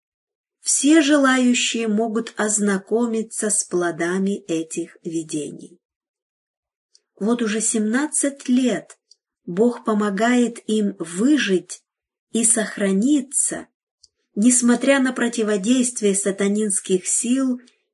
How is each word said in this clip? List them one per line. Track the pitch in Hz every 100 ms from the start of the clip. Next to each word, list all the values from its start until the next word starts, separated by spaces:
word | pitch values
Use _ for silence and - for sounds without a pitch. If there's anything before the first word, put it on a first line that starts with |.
| _ _ _ _ _ _
Все | - - 269 320
желающие | 277 294 269 262 247 240 - 233 226
могут | 208 226 214 233 -
ознакомиться | 214 208 202 190 190 220 240 226 220 - 214
с | -
плодами | - 180 175 160 170 185 196 202 -
этих | 165 160 - 170 -
видений. | 175 165 156 156 143 - - - _ _ _ _ _ _ _ _ _ _ _ _ _ -
Вот | 196 240
уже | 220 214
семнадцать | 220 226 214 240 302 - 277 277 -
лет | 247 254 202 - - _ _ _ _ -
Бог | 175 240 240 -
помогает | 214 208 196 233 247 240 233 -
им | 214 202 196
выжить | 165 175 247 302 202 185 156 - _ _ _ _ _
и | 220
сохраниться, | 233 - 202 - 196 190 240 294 247 - - - - _ _ _ _ _ _ -
несмотря | 226 247 240 240 269 277
на | 262
противодействие | 247 240 233 208 208 190 262 240 - 202
сатанинских | 196 202 190 202 208 214 196 - 185 -
сил | - 233 262 262 247 - _ _